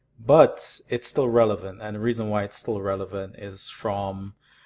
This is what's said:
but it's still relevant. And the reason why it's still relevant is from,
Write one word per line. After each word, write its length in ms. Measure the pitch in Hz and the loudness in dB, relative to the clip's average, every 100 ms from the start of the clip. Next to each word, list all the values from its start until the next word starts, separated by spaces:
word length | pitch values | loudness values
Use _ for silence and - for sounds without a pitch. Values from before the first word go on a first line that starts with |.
| _ - | _ -6
but 560 | 113 156 139 - - - - | 6 8 8 4 -10 -12 -6
it's 200 | 120 - | -4 -2
still 200 | - 127 | 0 2
relevant. 540 | 117 110 101 95 95 | 4 4 2 -6 -10
And 140 | 107 104 | -8 -4
the 40 | |
reason 300 | 117 113 107 | -2 -2 0
why 140 | 104 | -2
it's 120 | 101 - | -2 -4
still 240 | - 104 | -4 -2
relevant 540 | 98 98 95 98 95 - | -2 -2 -4 -8 -8 -12
is 320 | 101 95 - | -14 -12 -12
from, 680 | - 110 101 98 98 98 - _ _ | -6 -4 -2 -4 -6 -10 -14 _ _